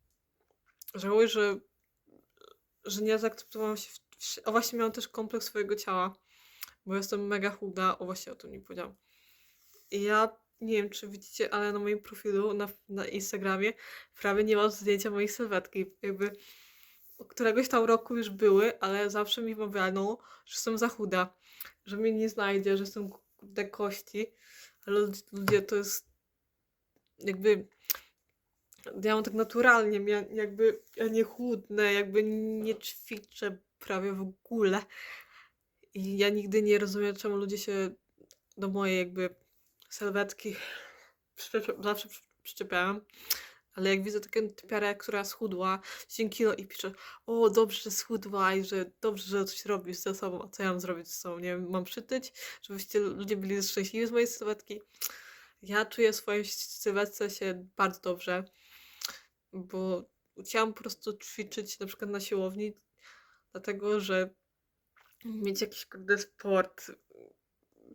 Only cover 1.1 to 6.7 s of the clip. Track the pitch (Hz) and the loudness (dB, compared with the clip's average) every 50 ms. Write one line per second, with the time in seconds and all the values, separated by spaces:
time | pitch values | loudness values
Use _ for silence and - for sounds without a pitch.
1.1 | 208 214 233 220 220 220 208 202 196 - - _ _ _ _ _ _ _ _ _ | 6 6 6 6 6 4 2 2 2 -2 -6 _ _ _ _ _ _ _ _ _
2.1 | _ - _ _ _ _ - - - _ _ _ _ _ - 214 190 202 214 214 | _ -20 _ _ _ _ -20 -20 -20 _ _ _ _ _ -10 -8 -4 0 2 2
3.1 | 220 220 220 220 220 - - - - 214 220 214 214 214 - - - - - _ | 2 2 2 0 -2 -4 -10 -12 -6 -4 -2 -2 -2 -2 -6 -10 -14 -20 -20 _
4.1 | - - - - - - - 220 214 233 233 - 247 233 226 226 220 247 - - | -16 -10 -8 -8 -8 -4 -2 2 2 2 2 2 0 0 0 0 0 -4 -8 -8
5.1 | - 233 220 214 - 226 - - - 208 202 196 214 208 - 202 190 185 180 196 | -6 -6 -6 -4 -4 -4 -6 -4 -4 -2 -2 -2 -2 -2 -2 0 0 0 0 0
6.1 | 190 - _ _ _ _ _ _ - - - - | -2 -8 _ _ _ _ _ _ -20 -18 -18 -18